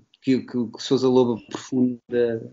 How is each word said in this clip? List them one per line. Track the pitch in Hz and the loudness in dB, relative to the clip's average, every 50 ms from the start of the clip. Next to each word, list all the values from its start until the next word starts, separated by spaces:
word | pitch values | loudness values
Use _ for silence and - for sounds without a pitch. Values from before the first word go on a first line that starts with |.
| _ _ _ _ | _ _ _ _
que, | - 135 131 113 | -2 0 0 0
que, | - - - 123 117 | 0 -4 -4 -4 -4
que | 113 - - | -6 -8 -8
Sousa | - - 139 117 131 131 | -2 0 0 2 4 4
Lobo | 123 127 123 120 117 101 - | 4 4 4 4 0 -4 -6
aprofunda, | - - - - - 135 127 127 123 120 120 _ - 120 120 120 117 113 113 120 123 | -12 -12 -12 -8 -4 0 0 0 0 0 -6 _ -4 0 0 0 0 -2 -4 -8 -8